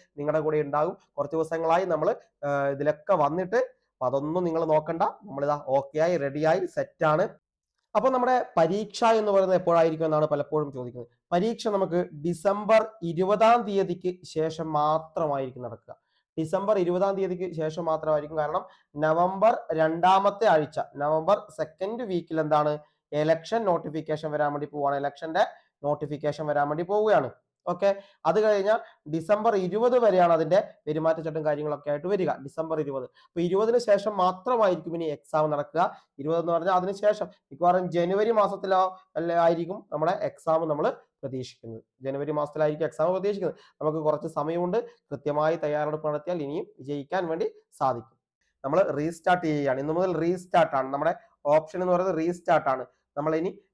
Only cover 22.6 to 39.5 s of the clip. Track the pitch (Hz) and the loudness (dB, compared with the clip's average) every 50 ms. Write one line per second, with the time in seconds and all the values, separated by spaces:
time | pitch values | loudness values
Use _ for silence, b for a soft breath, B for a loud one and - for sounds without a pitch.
22.6 | 151 151 151 151 b b b b b - 147 147 156 160 165 160 160 - 220 233 | 2 2 -2 -4 b b b b b -6 -2 0 2 2 0 0 -2 -4 -4 -2
23.6 | 220 190 170 160 160 156 147 160 156 156 156 151 160 151 147 147 143 143 143 143 | 0 0 0 0 -2 -6 -8 -8 -6 -6 -6 -6 -4 -4 -2 -2 -2 -2 -2 -4
24.6 | 147 143 143 147 139 139 143 139 143 143 - - 165 160 160 190 240 - B B | -6 -8 -6 -4 -2 -2 -2 -2 -4 -4 -6 -8 -8 -2 0 0 0 0 B B
25.6 | B B B _ 143 143 147 - 151 143 151 143 151 147 143 - 156 147 143 147 | B B B _ -4 -4 -2 -2 -4 -8 -6 -4 -4 -4 -4 -4 -2 -2 0 0
26.6 | 143 147 151 160 175 180 208 208 214 220 196 156 135 117 - _ _ _ _ _ | 0 0 -2 -4 -2 -2 0 2 4 4 4 4 2 0 -6 _ _ _ _ _
27.6 | - 180 180 175 196 196 196 196 B B B B B 160 170 214 214 214 208 202 | -8 -6 -4 0 0 0 0 0 B B B B B 0 2 2 4 4 2 2
28.6 | 190 208 220 233 B B B B - 151 156 165 160 185 208 208 214 233 208 196 | 2 2 0 0 B B B B -10 -6 -6 -4 0 0 0 2 2 2 2 2
29.6 | 185 180 202 214 240 247 254 247 233 208 185 185 175 170 165 160 160 151 180 208 | 0 0 0 2 2 4 4 4 4 4 6 6 6 6 4 4 2 2 2 2
30.6 | 220 - - _ - 151 151 156 156 160 160 165 156 160 151 160 151 156 147 147 | 2 0 -6 _ -8 -6 -4 0 0 0 0 0 -4 -6 -6 -4 -2 -2 -2 -2
31.6 | 151 151 147 139 - 147 147 147 160 180 208 185 175 143 - - 135 139 - 165 | -2 -4 -6 -6 -4 -4 -6 -4 -2 -2 -2 0 0 -2 -4 -6 -8 -12 -8 -8
32.6 | 160 156 160 156 147 143 135 135 127 - _ _ _ _ - 170 175 170 190 196 | -6 -4 -4 -4 -4 -4 -6 -8 -8 -12 _ _ _ _ -6 -4 -2 0 0 0
33.6 | 220 226 226 - - 214 202 202 202 220 208 190 180 185 185 185 - 247 254 226 | 2 2 2 2 2 2 2 2 2 0 -2 0 0 0 0 -2 -2 -2 0 2
34.6 | 214 190 180 165 156 165 165 170 165 156 143 - _ - - 156 151 151 147 143 | 2 2 2 0 -4 -6 -6 -6 -4 -4 -6 -8 _ -2 0 0 0 0 0 -2
35.6 | 143 - - 160 185 220 B B B B _ - 139 156 165 170 160 170 170 165 | -4 -2 0 0 0 0 B B B B _ -8 -4 -2 -2 -2 0 0 0 0
36.6 | 165 196 185 180 175 190 190 202 208 208 208 - 196 - - _ _ - 139 139 | 2 2 2 2 0 -2 -4 0 2 2 2 0 -2 -8 -10 _ _ -18 -6 0
37.6 | 170 175 180 190 185 170 156 175 170 175 196 202 214 226 226 214 196 190 202 175 | 2 4 4 2 2 0 0 0 0 2 2 2 2 2 4 2 2 2 0 -4
38.6 | 190 190 190 185 190 185 190 B B B - 156 170 170 170 170 170 170 | -2 0 2 2 2 0 -2 B B B -6 -4 -2 0 2 4 4 4